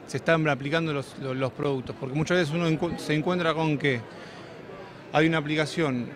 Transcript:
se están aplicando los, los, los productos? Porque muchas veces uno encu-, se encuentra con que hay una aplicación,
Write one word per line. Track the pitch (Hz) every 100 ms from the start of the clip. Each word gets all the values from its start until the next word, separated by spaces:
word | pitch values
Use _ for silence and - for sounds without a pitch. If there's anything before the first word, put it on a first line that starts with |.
| -
se | 135
están | - 165 156
aplicando | 131 139 160 160
los, | 143 - -
los, | 135
los | 131 131
productos? | - 147 135 123 110
Porque | 131
muchas | 143 156 180
veces | 151
uno | 170 170
encu-, | 151 175 -
se | -
encuentra | 151 175 180 165
con | 156 160 139
que | 143 120 - - - - - - - - - - -
hay | 151 160
una | 160
aplicación, | 147 156 151 170 151 123 120